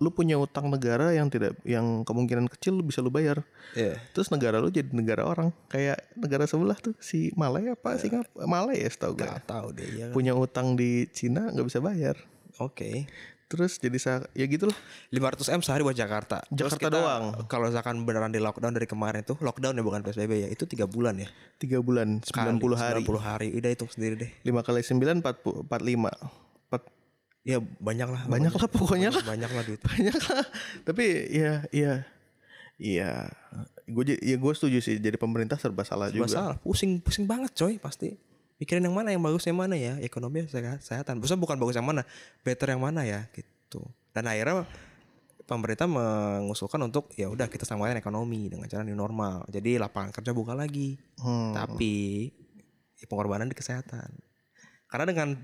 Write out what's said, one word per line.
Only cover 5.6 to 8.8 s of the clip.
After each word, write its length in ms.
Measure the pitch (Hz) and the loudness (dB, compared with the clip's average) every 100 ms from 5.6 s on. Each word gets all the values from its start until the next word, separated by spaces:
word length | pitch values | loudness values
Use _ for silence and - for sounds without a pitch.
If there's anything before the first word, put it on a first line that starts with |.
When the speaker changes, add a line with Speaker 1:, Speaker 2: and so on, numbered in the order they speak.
| - | -4
Speaker 1:
kayak 320 | 135 139 - - - | 0 0 0 -4 -6
negara 320 | 165 139 147 | 0 2 2
sebelah 240 | 156 190 | 4 2
tuh, 240 | 208 233 220 | 0 -4 -6
si 320 | - 160 160 - | -2 0 0 2
Malay 320 | 143 147 233 | 2 2 0
apa, 240 | 240 - | -2 -2
Speaker 2:
Iya. 80 | 254 | -2
Speaker 1:
Singap-, 320 | - 240 233 - 165 | 0 -2 -4 -4 0
Malay 320 | 175 226 269 | 2 2 0